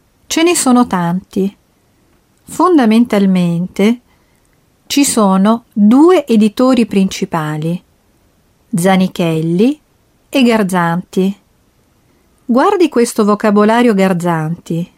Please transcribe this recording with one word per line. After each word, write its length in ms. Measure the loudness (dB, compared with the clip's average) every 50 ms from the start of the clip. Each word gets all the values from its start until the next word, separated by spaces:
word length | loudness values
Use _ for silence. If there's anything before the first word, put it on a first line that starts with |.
| _ _ _ _ _
Ce 180 | _ -4 -2 0
ne 120 | 0 0
sono 320 | 0 0 0 2 2 0 0
tanti. 680 | -2 -4 -2 -2 -4 -6 -8 _ -6 -4 -4 -4 -6 _ _ _ _ _ _ _ _ _ _ _ _ _ _ _ _ _ _
Fondamentalmente 1600 | -20 -4 -2 0 2 2 2 2 2 2 2 2 2 0 0 0 0 0 0 0 -2 -2 -4 -6 -8 -4 -2 0 0 0 -2 _ _ _ _ _ _ _ _ _ _ _ _ _ _ _ _ _ _
ci 180 | -2 -2 0
sono 600 | 0 0 0 0 2 2 2 2 2 0 -2 -4 _
due 540 | _ 2 2 4 6 6 6 6 4 2 2
editori 600 | 0 0 2 2 0 0 0 0 2 2 0 0 0
principali, 960 | 0 -2 -2 -2 -2 -6 -8 -6 -6 -6 -6 -6 -6 -6 -6 -6 -6 -8 -10 _ _ _ _ _ _ _ _ _ _ _ _ _ _ _ _ _ -6
Zanichelli 1040 | -2 0 0 2 2 0 -2 -2 -4 -4 -2 -2 -2 -4 -2 0 0 0 0 0 -4 _ _ _ _ _ _ _ _ _ _
e 140 | -2 0 0
Garzanti. 920 | 2 2 0 -2 -2 -2 -2 -2 -2 -2 -4 -6 -6 -4 -2 -2 -2 -4 -6 _ _ _ _ _ _ _ _ _ _ _ _ _ _ _ _ _ _ _ _ _
Guardi 460 | -2 0 0 2 0 2 0 0 0
questo 340 | 0 0 -2 -2 0 -2 0
vocabolario 680 | 0 0 0 0 0 2 2 2 2 2 2 2 2 2
Garzanti, 1000 | 2 0 0 0 -2 -2 -4 -4 -2 -4 -6 -8 -10 -8 -8 -6 -6 -6 -8 _